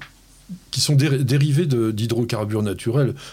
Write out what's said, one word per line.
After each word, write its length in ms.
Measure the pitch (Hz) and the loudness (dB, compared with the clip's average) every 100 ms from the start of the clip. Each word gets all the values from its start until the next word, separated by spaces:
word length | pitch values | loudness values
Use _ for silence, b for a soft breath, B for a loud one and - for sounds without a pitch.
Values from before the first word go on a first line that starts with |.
| - - - - - 180 - | -14 -20 -20 -20 -18 -18 -8
qui 80 | 135 | -4
sont 140 | - 143 | 2 4
déri-, 280 | 151 135 | 4 2
dérivés 420 | 123 139 147 143 175 | 2 2 2 2 2
de, 260 | 123 113 | 2 0
d'hydrocarbures 720 | 107 113 117 117 107 104 107 | 0 -2 0 0 -2 -2 -2
naturels 520 | 104 92 - 131 139 - B | -2 -2 -2 0 0 -2 B